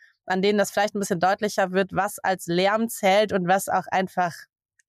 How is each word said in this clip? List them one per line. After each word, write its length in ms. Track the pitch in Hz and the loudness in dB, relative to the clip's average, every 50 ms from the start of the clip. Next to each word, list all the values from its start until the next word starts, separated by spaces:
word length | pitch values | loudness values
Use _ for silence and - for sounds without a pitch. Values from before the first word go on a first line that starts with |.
| - _ _ _ _ | -20 _ _ _ _
an 140 | - 185 190 185 | -4 -2 0 2
denen 160 | 208 208 202 | 2 2 2
das 100 | 196 - | 0 0
vielleicht 220 | - 202 196 - - | 0 -2 -2 0 -2
ein 40 | 208 | -4
bisschen 200 | 196 - 190 165 | -4 -2 -2 0
deutlicher 520 | 170 185 202 - 214 202 - - 196 180 | 2 0 2 0 -2 -4 0 0 -2 0
wird, 200 | 185 190 196 185 165 | 0 0 -2 0 -2
was 260 | 175 185 - - - | -2 -2 -2 -4 -4
als 260 | - 190 190 180 - | -2 -2 -2 -2 -2
Lärm 420 | 170 170 175 185 196 208 220 226 226 | -2 0 2 2 2 2 0 -2 -4
zählt 440 | - - - 190 190 208 220 202 208 | -4 0 2 4 4 4 4 2 0
und 140 | 196 180 | -2 2
was 200 | 175 185 196 - | 2 2 2 2
auch 200 | - - 185 170 | 0 -2 -2 -2
einfach 460 | - - 185 190 180 - 185 180 170 - - - _ _ _ _ _ _ _ _ | -2 -2 -2 -2 -2 -2 -2 -2 -2 -4 -10 -18 _ _ _ _ _ _ _ _